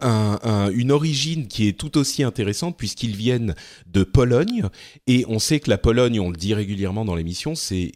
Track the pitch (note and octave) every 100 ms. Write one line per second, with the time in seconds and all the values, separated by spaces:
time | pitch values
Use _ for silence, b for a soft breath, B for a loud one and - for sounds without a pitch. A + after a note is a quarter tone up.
0 | B2+ A2 G#2+ G#2 A#2 G#2+ G2+ G2+ B2 C#3+
1 | D#3+ C#3+ D3 E3 A2+ - G#2 G2 D3 D3+
2 | C#3 - C3 A2+ G#2 G#2 E3+ E3+ G#2+ -
3 | A#2+ G2+ A2+ B2 A2+ E2 B B - F#2
4 | F#2+ - B2 B2 F#3 A#3+ G#2 B B B
5 | - B2 B2 A2 - D#3 - G2+ - A#2
6 | B2 A2+ F2+ E2+ G2 G#2+ G2+ G2+ G2 G2+
7 | A2 F2 E2 F2+ - D#3+ - F#2 F2+